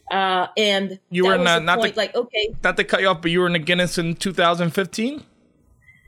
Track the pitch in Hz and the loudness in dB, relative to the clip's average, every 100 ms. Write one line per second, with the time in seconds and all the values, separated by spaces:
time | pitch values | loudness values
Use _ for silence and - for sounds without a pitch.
0 | - 190 190 185 180 - 208 196 196 190 | -6 -2 0 0 -2 0 0 0 -2 -8
1 | _ 175 185 180 175 170 165 196 208 214 | _ 0 2 4 4 2 2 0 0 -2
2 | 196 - 240 220 214 - 226 214 - 190 | -2 -4 -4 -4 -4 -2 -2 0 0 2
3 | 190 170 170 175 175 175 151 180 175 - | 2 0 0 2 2 0 0 0 0 -2
4 | 165 165 196 180 170 175 170 196 185 - | -4 -4 -4 2 2 2 0 -2 -4 -4
5 | 240 302 - _ _ _ _ _ - _ | -6 -6 -16 _ _ _ _ _ -20 _